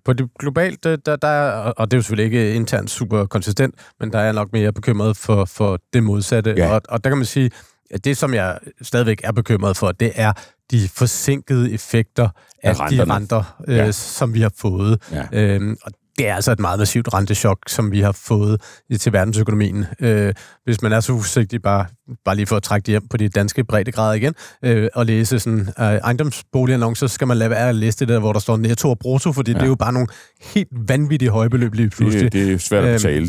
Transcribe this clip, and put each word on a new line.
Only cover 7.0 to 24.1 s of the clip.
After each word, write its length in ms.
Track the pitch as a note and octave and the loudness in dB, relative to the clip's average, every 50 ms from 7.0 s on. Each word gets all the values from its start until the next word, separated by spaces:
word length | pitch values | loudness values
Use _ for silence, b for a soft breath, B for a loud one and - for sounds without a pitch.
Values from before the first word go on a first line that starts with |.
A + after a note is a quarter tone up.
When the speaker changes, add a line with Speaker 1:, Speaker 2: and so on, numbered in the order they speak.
| - | 0
Speaker 1:
der 60 | C3+ | 0
kan 80 | C#3 C#3 | 0 0
man 80 | B2 | -2
sige, 260 | - - C#3 C3 A#2+ B B B B B B B - | -2 0 0 0 0 B B B B B B B -12
at 140 | - G2 - | -8 -4 -2
det, 120 | C#3 C#3 - | -2 -2 0
som 160 | - C3+ B2+ | 0 -2 0
jeg 240 | G#2+ F#2 F#2 F2+ - - - - - | 0 -2 -2 -4 -8 -12 -18 -20 -18
stadigvæk 400 | B2 - - A#2+ B2 A2+ G#2+ - - | -8 -2 0 0 2 2 0 -2 -2
er 80 | G#2 | -4
bekymret 460 | G#2+ A2 - - A#2 G2 G#2 G2+ F#2 - | -2 -2 0 0 0 0 2 0 -2 0
for, 140 | - F#2 | -2 -2
det 200 | F2+ - A#2 A2+ - | 0 0 -2 -2 0
er 180 | B2 C#3 G#2+ G2+ B B B B B B - | 0 0 0 0 B B B B B B -2
de 180 | B2+ A#2 G2 F#2+ | 0 0 0 0
forsinkede 840 | - - B2+ A#2 - - - - C#3 C#3 - - C3+ B2 A#2+ A#2+ G#2 | 0 0 0 0 0 -2 -2 -2 -2 -2 -2 -2 0 0 0 0 -2
effekter 560 | G#2 - - - A#2 G#2+ - - - A#2+ G2+ - b b b b b - | -4 -6 -2 0 0 0 0 0 0 0 0 0 b b b b b -2
af 60 | F#2+ | 0
Speaker 2:
Af 60 | F#2 | 0
Speaker 1:
de 60 | - C#2+ | 0 0
Speaker 2:
renterne. 300 | - D3 B2 F#2 E2 G2+ | 0 2 2 2 2 0
Speaker 1:
renter, 440 | G2+ G#2 G#2 A#2 A2 G2 - - - - - | -2 -2 -2 -2 -2 -2 -4 -10 -12 -4 0
øh, 80 | B2 A2+ | 2 2
Speaker 2:
Ja. 140 | G#2+ G#2+ | 2 2
Speaker 1:
som 420 | G#2 - - - - - C#3 A#2 A2 | 0 -2 -6 -8 -6 -4 -2 0 2
vi 80 | A2+ | 2
har 100 | A2+ G#2+ - - | 0 0 0 -2
fået. 440 | - G#2 F#2 F#2 G2 G#2+ A2+ G#2+ B B | -4 -2 -2 0 2 2 2 0 B B
Speaker 2:
Ja. 140 | E2 D2+ C2+ - - G#2+ G#2 G2+ G2 | -8 -8 -6 -4 0 0 2 2 2
Speaker 1:
Øhm, 220 | G2 G2 G#2 A2 - - | 0 -2 -4 -6 -8 -10
og 80 | F#2+ F#2+ _ _ _ _ - | -16 -20 _ _ _ _ -4
det 100 | C3 G#2 | -2 -2
er 80 | G2 | -2
altså 160 | F#2 - C3 | 0 0 0
et 80 | A#2 G2 | 0 0
meget 200 | G2+ F2 F2+ G#2 | 0 0 0 0
massivt 340 | G#2+ - - A#2 A#2 - G2+ | 0 0 0 -2 -2 0 0
rentechok, 440 | F#2+ G2+ G2 G#2+ - - G#2+ G2 - - - | 0 0 0 0 2 2 2 0 0 -4 -6
som 240 | - - A2+ G#2 | -4 -2 -2 0
vi 100 | G2 G2+ | 2 2
har 100 | G2 G2+ | 2 2
fået 500 | G2 - - - A2+ G#2 G#2 G#2 G#2+ G#2 B B B B B B | 0 -2 -2 0 0 2 2 2 0 0 B B B B B B
i, 80 | A#2+ G2+ | -4 -2
til 160 | - A#2+ G#2 | 0 2 2
verdensøkonomien. 720 | G2 F#2 G#2+ A2 G#2+ A2 A2 G#2+ G#2 G2+ F#2+ F#2 G#2 G2 F2+ - - | 2 2 2 0 0 0 2 2 0 0 0 0 -2 -4 -6 -6 -2
Øh, 340 | - A#2 G#2+ G#2 G#2 G2+ G2 B B B B B B | 0 0 2 2 2 0 -2 B B B B B B
hvis 160 | B2 A#2 G#2 | -4 -2 0
man 100 | A2+ G#2+ | 0 0
er 80 | A2 A2+ | 2 2
så 140 | G#2+ - B2+ | 2 0 -2
uforsigtig, 480 | A2+ G#2 - - B2+ A2+ F#2+ A#2+ A2+ | -2 -2 -2 0 0 0 0 -2 -4
bare, 240 | - G2+ G2+ G2 G2 F2+ - _ _ - A#2+ - - | -2 0 0 0 0 -4 -8 _ _ -18 -16 -6 -2
bare 100 | - G2 | -2 0
lige 100 | G2+ G#2 | 0 0
for 100 | - A2+ | 0 0
at 80 | G2+ - | -2 0
trække 220 | - G#2 G#2 F#2+ | 0 -2 -2 0
det 60 | A#2 | 0
hjem 160 | G#2 G#2 - - | 0 0 -2 -2
på 100 | - A2 | -4 -2
de 120 | G#2+ G2+ | -2 0
danske 340 | - G#2+ G2+ G2 - - A#2+ | 0 0 -2 0 -2 -2 -2
breddegrader 500 | - A2+ G#2+ F#2+ A#2+ A2 A2 A2 A2 | 0 0 -2 -2 -2 -2 -2 0 0